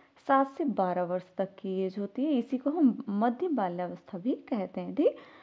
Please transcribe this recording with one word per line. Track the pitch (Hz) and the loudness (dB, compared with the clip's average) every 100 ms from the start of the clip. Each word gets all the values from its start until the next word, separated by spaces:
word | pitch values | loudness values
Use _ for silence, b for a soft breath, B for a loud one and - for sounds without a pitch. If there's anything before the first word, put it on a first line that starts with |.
| B _ - | B _ 2
सात | 269 277 - | 4 4 0
से | 285 | -2
बारह | 196 185 180 | 0 0 0
वर्ष | 175 180 - - | -2 -4 -4 -6
तक | 190 - | -6 -6
की | 196 190 | -4 -2
एज | 190 196 | -2 -4
होती | 202 254 302 | -6 -2 0
है, | |
इसी | 262 233 254 | 0 0 -2
को | 285 | -2
हम | 330 269 196 - | 4 4 4 -2
मध्य | 202 233 240 359 | 0 0 0 -2
बाल्यावस्था | 262 185 175 180 175 - 180 | 0 0 -2 -6 -8 -12 -6
भी | 220 320 | -4 -4
कहते | - 226 185 185 | -2 -4 -4 -6
हैं, | 180 190 | -4 2
ठीक? | 415 - B B | 2 2 B B